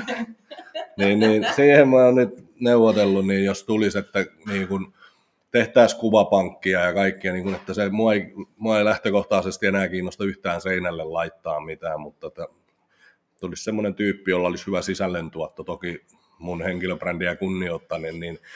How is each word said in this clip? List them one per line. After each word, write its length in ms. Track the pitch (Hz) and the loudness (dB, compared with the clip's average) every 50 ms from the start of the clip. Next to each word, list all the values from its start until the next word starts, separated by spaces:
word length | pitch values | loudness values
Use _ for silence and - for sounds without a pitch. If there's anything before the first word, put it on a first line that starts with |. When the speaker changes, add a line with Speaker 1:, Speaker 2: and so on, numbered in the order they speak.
| - | -8
Speaker 1:
<laughs> 180 | 254 247 233 233 - - - _ _ 294 - - - - 320 - - - | -8 -8 -8 -8 -10 -14 -20 _ _ -20 -20 -20 -14 -14 -12 -12 -12 -4
Speaker 2:
Niin, 220 | - 101 98 104 107 | 0 2 2 4 4
niin 260 | 110 110 107 107 104 - - | 4 4 4 2 0 0 2
siihen 320 | - 139 143 143 147 143 135 | 4 6 8 8 8 8 8
mä 80 | 127 | 8
oon 180 | 127 127 123 127 | 6 6 6 6
nyt 300 | 131 127 - - - - _ _ - | 4 2 2 -2 -10 -20 _ _ -4
neuvotellut, 680 | 123 120 120 120 113 110 101 107 104 98 95 98 95 | 2 4 6 6 6 6 4 4 4 4 2 2 2
niin 180 | 98 98 98 98 | 0 0 0 0
jos 200 | 98 98 - - | 0 -2 -4 -4
tulisi, 340 | - 110 110 107 98 95 101 | -2 0 0 0 0 0 -2
että 260 | 98 - - 101 92 - _ _ _ | -6 -2 -2 -4 -4 -4 _ _ _
niin 220 | 104 101 98 95 92 | -6 -4 -4 -4 -4
kuin 240 | 98 98 95 - _ _ - - _ _ _ _ _ _ _ _ | -4 -6 -6 -10 _ _ -20 -20 _ _ _ _ _ _ _ _
tehtäis 440 | - 120 113 110 - 127 117 110 - | 0 0 0 4 6 6 6 6 4
kuvapankkia 840 | - 113 110 104 107 98 - 104 98 92 87 - - - 95 95 90 | 0 0 4 4 4 4 6 4 2 2 0 -6 -6 -2 -2 0 2
ja 140 | 87 90 87 | 0 0 0
kaikkia, 380 | 95 98 95 95 - - 95 | 0 0 0 -2 -4 -6 -6
niin 100 | 90 92 90 | -6 -4 -6
kuin, 100 | 98 95 | -6 -6
että 200 | 87 - - 92 | -6 -8 -8 -4
se 140 | 101 104 98 | -4 -2 -2
mua 260 | 98 110 113 113 107 | 0 0 2 2 2
ei, 180 | 104 92 - - 101 92 - _ | 0 -2 -6 -12 -16 -16 -18 _
mua 220 | _ 110 113 110 107 | _ -4 0 0 2
ei 60 | 104 | 2
lähtökohtaisesti 840 | 107 104 - - 107 98 101 98 - 104 95 87 95 92 - - | 2 0 0 -2 0 0 0 0 2 0 0 0 -2 -4 -2 -2
enää 220 | 98 95 98 95 90 | 0 0 0 -2 -2
kiinnosta 360 | 90 92 90 90 - - 104 | -4 -6 -6 -8 -6 -6 -6
yhtään 360 | 98 95 - - 95 85 85 | -6 -6 -6 -6 -6 -6 -4
seinälle 440 | 87 95 92 92 90 87 85 82 80 | -4 -4 -4 -2 -4 -4 -6 -6 -8
laittaa 560 | 78 80 82 82 82 - _ - 87 78 76 | -6 -4 -4 -6 -6 -8 _ -10 -8 -8 -8
mitään, 400 | 76 80 80 78 82 82 78 76 | -8 -10 -12 -10 -10 -8 -8 -8
mutta 260 | 76 73 - _ - | -10 -16 -18 _ -16
että 200 | 80 - - 82 - _ _ _ _ _ _ _ _ _ _ _ _ _ _ _ _ _ _ | -16 -14 -14 -16 -16 _ _ _ _ _ _ _ _ _ _ _ _ _ _ _ _ _ _
tulisi 240 | - 90 85 - - | -12 -12 -12 -10 -8
semmonen 300 | - 110 107 107 101 92 | -6 -4 -4 -4 -4 -4
tyyppi, 360 | - 107 101 95 101 - 95 | -2 -2 -2 -2 -2 -2 -2
jolla 180 | 92 90 90 90 | 0 0 0 -2
olisi 180 | 87 85 - | -4 -6 -6
hyvä 160 | - 98 90 | -4 -4 -4
sisällöntuotto. 840 | 85 - 95 - 98 90 90 85 82 80 - 82 78 78 - - 92 | -4 -4 -4 -4 -4 -4 -4 -6 -8 -10 -10 -10 -10 -10 -10 -14 -12
Toki 420 | - 85 - - 87 85 80 - _ _ _ _ _ _ _ | -12 -12 -10 -10 -10 -12 -12 -16 _ _ _ _ _ _ _
mun 240 | 85 87 90 85 | -10 -10 -8 -6
henkilöbrändiä 760 | 82 92 90 90 87 90 90 82 - 90 87 82 90 87 87 | -6 -6 -4 -4 -4 -6 -6 -6 -6 -6 -6 -4 -4 -4 -4
kunnioittanen, 840 | - 98 92 95 92 92 87 85 82 - _ 82 82 82 80 80 82 | -4 -4 -4 -4 -4 -6 -6 -8 -8 -8 _ -10 -8 -8 -10 -10 -10
niin 180 | 85 85 82 - _ - - | -10 -12 -12 -14 _ -20 -20